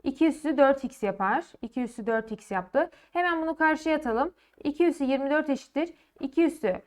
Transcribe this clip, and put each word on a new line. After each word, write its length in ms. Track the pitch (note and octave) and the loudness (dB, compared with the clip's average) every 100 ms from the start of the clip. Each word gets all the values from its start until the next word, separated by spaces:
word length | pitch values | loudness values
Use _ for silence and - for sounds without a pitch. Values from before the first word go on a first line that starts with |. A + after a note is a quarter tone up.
| C#4 | -4
İki 200 | C4 D#4+ | 2 0
üssü 320 | - D4 C#4 | 2 -2 4
dört 260 | C#4 C#4 | 4 4
x 180 | B3+ - | -2 -4
yapar. 420 | G3+ F#3+ F#3+ C4 - - | -4 0 0 0 -2 -14
İki 200 | A3+ C4 | -8 -6
üssü 240 | A#3+ A#3+ A3 | -6 -4 -2
dört 260 | A3 A3 | -2 -2
x 180 | G#3+ - | -12 -6
yaptı. 400 | F#3+ F#3 C4+ E4+ - _ | -6 -2 -2 -2 -6 _
Hemen 300 | F4 F4+ E4 | -4 -2 -2
bunu 140 | D#4+ D#4+ | -4 0
karşıya 400 | D#4+ D#4 D#4+ D#4 | 2 2 0 -2
atalım. 380 | - A3+ D#4+ _ _ _ | 0 -2 -2 _ _ _
İki 220 | - D4 E4+ | -8 2 0
üssü 180 | E4+ | 2
yirmi 260 | C4+ C4+ C4+ | 0 0 0
dört 200 | D4+ D4+ | 0 0
eşittir 440 | C4 - C4+ E4+ - _ _ | -4 -4 -4 -4 -8 _ _
iki 240 | C#4 - | -4 2
üssü 380 | E4 - G#3 F3+ | 2 2 -4 -4